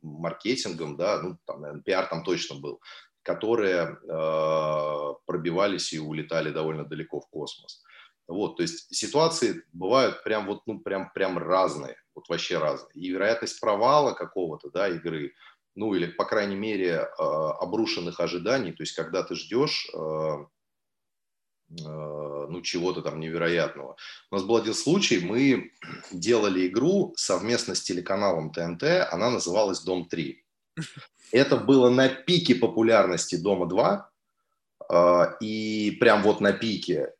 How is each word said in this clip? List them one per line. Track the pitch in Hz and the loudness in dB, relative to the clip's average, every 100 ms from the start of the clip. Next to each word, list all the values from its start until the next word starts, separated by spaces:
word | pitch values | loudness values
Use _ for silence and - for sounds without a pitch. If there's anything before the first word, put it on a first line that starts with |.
маркетингом, | 78 76 85 80 104 127 107 80 76 71 | -16 -8 -8 -6 -4 -2 -4 -6 -8 -4
да, | 92 85 | -2 -2
ну, | 90 85 - | -4 -10 -14
там, | 71 | -12
наверное, | 73 73 | -12 -10
пиар | 131 - - | -2 -2 0
там | 82 | -4
точно | 92 87 - 69 | -2 -2 -4 -10
был, | 71 - - - - _ | -12 -12 -16 -20 -20 _
которые, | - 85 107 113 98 87 82 80 85 | -6 -4 0 2 2 2 0 -6 -8
э, | 80 80 80 78 78 78 76 76 73 73 71 - | -4 -2 0 0 0 0 0 -2 -4 -6 -8 -6
пробивались | 82 82 87 101 90 - | -4 -2 0 0 0 -4
и | 80 | -6
улетали | 76 78 76 82 78 | -6 -8 -4 -2 -2
довольно | 78 78 78 | -2 -4 -4
далеко | 73 76 - 73 | -8 -10 -8 -10
в | - | -10
космос. | 78 71 - - - _ - - _ - | -10 -10 -12 -20 -20 _ -20 -20 _ -10
Вот, | 92 90 - | -4 -4 -2
то | |
есть | 82 - - | -4 -4 -10
ситуации | - 107 143 160 160 101 87 - | -6 -2 2 2 2 0 -2 -10
бывают | 85 92 131 113 - | -8 2 4 2 0
прям | 104 107 98 | -4 -4 -2
вот, | 101 - | -8 -8
ну, | 101 | -10
прям, | - 95 87 | -4 -6 -6
прям | - 95 87 | -2 -2 -2
разные, | 80 92 90 73 65 - _ | 0 2 2 0 -10 -14 _
вот | 80 - | -20 -8
вообще | 82 - 85 | -6 -2 -2
разные. | 76 67 - | 0 -2 -8
И | 76 92 | -12 -6
вероятность | 92 101 117 104 - | -2 0 0 -2 -4
провала | 110 101 120 147 131 | 0 2 4 6 4
какого-то, | - 85 95 85 76 73 | -2 -8 -4 -4 -6 -8
да, | 87 98 | -2 -2
игры, | 82 82 80 87 _ - _ _ 98 | -2 -4 -6 -8 _ -20 _ _ -8
ну, | 110 | -2
или, | 104 170 | 0 -2
по | - 117 | -2 0
крайней | 110 101 98 | 0 0 -2
мере, | 110 101 90 80 80 - | -2 0 0 0 -4 -2
э, | |
обрушенных | 78 76 78 - 90 107 107 95 87 85 | -2 0 -2 -4 -4 -2 -2 -2 -6 -4
ожиданий, | 82 87 92 135 90 | -4 -2 -2 -2 -2
то | 82 | -8
есть | 82 - | -10 -6
когда | 80 92 | -4 -4
ты | 85 87 | -4 -8
ждёшь, | - 113 147 - - | -4 -2 0 -2 -8
э, | 80 78 78 78 76 73 _ _ _ _ _ _ _ _ _ _ _ _ | -8 -6 -4 -4 -4 -10 _ _ _ _ _ _ _ _ _ _ _ _
э, | 82 78 78 76 76 73 73 73 | -16 -12 -10 -8 -8 -8 -8 -8
ну, | 87 | -8
чего-то | - 90 87 85 | -6 -2 -2 -2
там | 78 78 | -6 -6
невероятного. | 80 82 85 85 73 71 67 - - - - | -6 -2 0 2 0 -4 -14 -14 -18 -18 -6
У | 98 | -6
нас | |
был | 95 117 | 2 2
один | 110 | 2
случай, | 107 139 196 - 98 | -2 2 2 4 2
мы | 87 117 139 110 - _ - | 2 2 4 4 0 _ -16
<clears throat> | - - | -16 -12
делали | 92 98 117 104 92 92 | -6 2 4 4 2 2
игру | 101 165 196 - - | 2 4 2 0 -2
совместно | - 90 107 120 - | 0 0 2 -2 0
с | 87 | -4
телеканалом | - 90 90 98 101 82 78 | -2 -4 -2 0 2 0 -2
Т | 82 | -4
Н | 85 85 | -4 -2
Т, | 147 180 - | 0 2 0
она | 85 117 | 0 0
называлась | 107 85 98 101 90 | 0 0 2 2 0
«Дом | 90 90 87 | -2 -4 -4
три». | 85 69 - _ _ _ - 156 - - _ - | -6 -6 -8 _ _ _ -12 -12 -14 -20 _ 0
Это | 120 139 127 | 4 6 4
было | 107 135 123 | 6 8 8
на | 127 131 | 8 4
пике | - - 170 - 120 | 2 2 2 4 4
популярности | 110 - 113 110 95 87 - 85 | 4 4 6 6 6 2 -2 -2
«Дома | 95 92 85 | 0 0 0
два», | 95 156 202 - _ _ _ _ _ _ _ - | 2 2 2 -4 _ _ _ _ _ _ _ 2
э, | 87 87 87 85 - | 6 8 6 4 0
и | 110 110 107 107 104 - | -6 -4 -2 0 0 4
прям | 117 104 | 6 6
вот | 101 - | 4 4
на | 123 | 2
пике. | 120 113 95 - 76 67 - | 2 0 -2 -2 -2 -2 -8